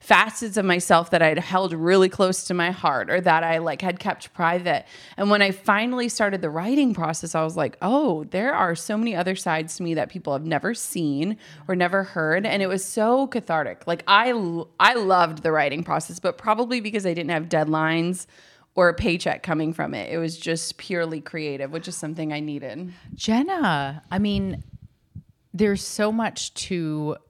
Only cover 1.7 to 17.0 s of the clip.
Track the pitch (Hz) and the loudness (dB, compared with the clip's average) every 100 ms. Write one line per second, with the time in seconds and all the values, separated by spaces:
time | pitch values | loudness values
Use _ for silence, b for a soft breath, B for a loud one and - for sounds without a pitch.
1.7 | 165 165 190 185 - 185 185 - 180 170 | 0 4 6 6 4 2 2 -2 0 0
2.7 | 185 165 135 101 180 180 160 165 165 165 | 0 0 0 0 2 4 4 4 0 0
3.7 | 139 190 180 214 - - - 170 180 175 | -4 -4 -4 -4 -6 -10 -2 0 2 0
4.7 | 147 - B B - 202 208 196 190 - | -2 -2 B B -4 2 4 4 2 2
5.7 | 202 226 247 240 - 208 190 170 156 190 | 2 2 -2 -4 0 0 0 -4 -4 0
6.7 | 277 269 185 160 165 165 160 160 170 135 | 2 2 2 -2 -2 -4 -2 -2 0 -4
7.7 | - 180 269 294 160 151 185 233 302 185 | -2 0 2 2 -2 -4 -4 -2 0 0
8.7 | 165 - 214 233 180 180 185 - 160 160 | 0 -4 -2 -2 0 -2 -2 -2 -2 -2
9.7 | - 175 160 - 190 160 139 160 151 - | -6 -4 -2 -2 -4 -4 -4 -2 -2 -2
10.7 | 233 - 185 156 139 170 214 B B - | -4 -6 -4 -2 0 -2 -4 B B -4
11.7 | 185 175 196 196 175 156 170 208 202 190 | 0 2 0 -2 -2 0 0 0 0 0
12.7 | 190 190 - 214 254 269 254 - 160 135 | -2 -4 0 2 2 0 -4 -2 -2 -2
13.7 | 90 - 170 - 202 240 240 180 170 160 | -6 -6 -4 4 4 4 0 -2 -4 -8
14.7 | _ 208 247 196 185 170 156 156 156 143 | _ 4 4 4 6 4 2 0 2 2
15.7 | 143 170 156 - 170 185 - - 214 240 | 0 -2 -4 -4 -4 -4 -4 0 0 0
16.7 | 247 208 214 | -2 -2 -2